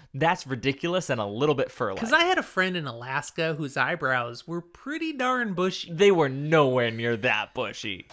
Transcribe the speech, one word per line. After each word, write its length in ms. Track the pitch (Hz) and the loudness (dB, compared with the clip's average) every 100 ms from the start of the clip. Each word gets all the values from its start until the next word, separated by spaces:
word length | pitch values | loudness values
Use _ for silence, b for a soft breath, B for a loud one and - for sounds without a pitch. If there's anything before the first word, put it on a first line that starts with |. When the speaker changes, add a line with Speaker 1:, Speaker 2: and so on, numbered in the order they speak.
| B | B
Speaker 1:
that's 320 | 135 165 180 135 | -2 0 0 -4
ridiculous 640 | 127 135 139 170 185 - | -4 -2 -2 0 -2 0
and 100 | 123 | -2
a 40 | 101 | -2
little 300 | 107 151 139 | 0 2 2
bit 160 | - | 0
fur-like. 280 | - 110 95 | -2 -4 -4
Speaker 2:
'Cause 140 | 226 | 2
I 120 | 302 349 | 2 4
had 120 | 349 | 0
a 60 | |
friend 320 | - - 185 180 | -2 -2 -2 -2
in 80 | 143 | -6
Alaska 720 | 117 123 139 - - 160 156 | -8 -6 -6 -4 -2 -2 -2
whose 220 | 143 143 | -4 0
eyebrows 720 | 131 170 139 127 120 120 - | 0 0 0 0 -2 -8 -10
were 140 | 170 | -10
pretty 520 | - - 269 311 320 | -10 -14 -10 -6 -6
darn 400 | 285 254 254 226 | -4 -2 0 -2
bushy. 380 | 180 185 185 - | 0 -2 -2 -4
Speaker 1:
They 200 | 165 202 | 4 6
were 180 | 180 139 | 6 4
nowhere 600 | 135 151 160 139 127 117 | 0 4 6 6 4 2
near 240 | 113 117 117 | 0 -2 0
that 360 | 123 107 104 | 0 0 -2
bushy. 540 | - 107 - 107 92 - | -4 -6 -6 -8 -8 -12